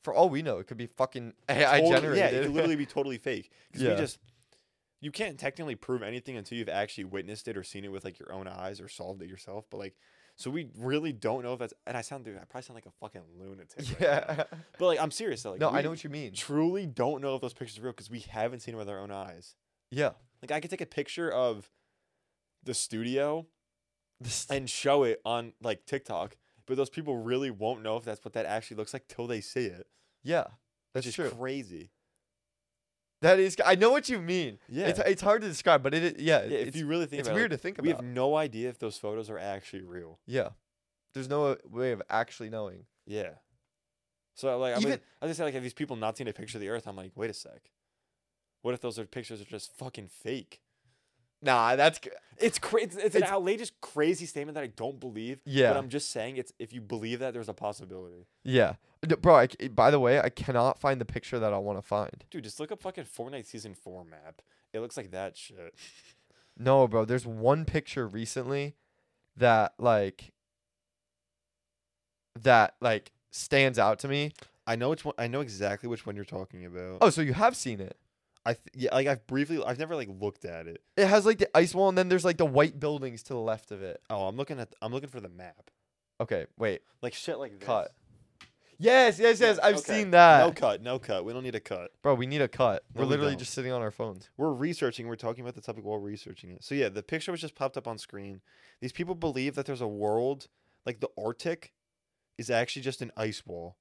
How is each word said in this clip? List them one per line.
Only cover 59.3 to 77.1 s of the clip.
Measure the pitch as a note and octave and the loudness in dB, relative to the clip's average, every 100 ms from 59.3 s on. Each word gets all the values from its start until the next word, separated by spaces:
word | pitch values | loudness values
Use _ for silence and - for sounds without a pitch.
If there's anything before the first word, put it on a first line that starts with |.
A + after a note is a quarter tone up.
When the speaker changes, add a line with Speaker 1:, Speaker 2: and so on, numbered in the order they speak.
Speaker 1:
I | D#3 B2 | 10 8
c-, | - C3 | 2 -6
by | G#2+ A#2+ | 4 6
the | D3 | 6
way, | B2 C#3 | 6 4
I | - | 2
cannot | - - A#2+ B2 - | -2 -2 2 2 2
find | C#3+ C3 | -2 -2
the | |
picture | A2+ - - B2 | -4 -8 -6 -2
that | A2 | 0
I | G2+ | 0
wanna | G2+ G2 | -2 -6
find. | - G#2 G#2 - - | -2 -4 -4 -10 -16
Speaker 2:
Dude, | E3+ | -14
just | A2+ - | -12 -12
look | D3+ | -12
up | G#3 | -10
fucking | - - B2 | -10 -12 -16
Fortnite | - A#2+ C#3 A2 | -12 -10 -10 -12
Season | A#2 G#2+ | -14 -14
four | F#2 - F#2 | -16 -16 -16
map. | E2+ D#2 D#2 D#2+ _ _ _ | -18 -20 -20 -20 _ _ _
It | A2 | -10
looks | A#2 - | -8 -10
like | G2+ | -12
that | F#2 F#2+ - | -8 -8 -10
shit. | - G2 E2+ | -20 -18 -20
<laughs> | - - - _ _ _ _ _ - | -20 -20 -20 _ _ _ _ _ -6
Speaker 1:
No, | B2 C3+ B2+ | 4 6 6
bro, | A2+ | 4
there's | A2 B2 A#2 | 2 -2 -4
one | A2 A2+ D3 | 0 2 2
picture | D#3 D#3 D3+ - A#2 | 0 -4 -4 -6 -6
recently | G2+ A2+ - B2 C#3 C#3+ - _ _ _ _ _ - | -6 -6 -6 -4 -4 -4 -10 _ _ _ _ _ 2
that, | A#2+ A2 G#2 _ | 6 6 4 _
like, | A#2+ A2 G2 - - _ _ _ _ _ _ _ _ _ _ _ _ _ _ _ _ _ _ _ _ - | 4 4 2 -4 -20 _ _ _ _ _ _ _ _ _ _ _ _ _ _ _ _ _ _ _ _ 0
that, | A#2 A#2 G2+ - | 8 10 10 4
like, | A#2+ A2 - _ _ | 0 0 -2 _ _
stands | - - C#3 C3+ B2 | -12 2 4 6 6
out | G#2 A2 | 4 4
to | C#3 | -2
me. | C#3+ D3 - - _ - | -2 -2 -6 -20 _ -6
Speaker 2:
I | A#2 | -2
know | B2 | 0
which | D#3 | -2
one, | D3+ - | -4 -4
I | A#2+ | -4
know | B2+ | -2
exactly | C#3 G2 G2+ G2+ A#2+ | -6 -4 -4 -2 -6
which | A#2 - | -8 -8
one | G2+ | -10
you're | |
talking | G2 - F#2+ F2+ | -10 -10 -12 -14
about. | F2 F2+ F2+ F#2 | -14 -10 -10 4
Speaker 1:
Oh, | A3 | 4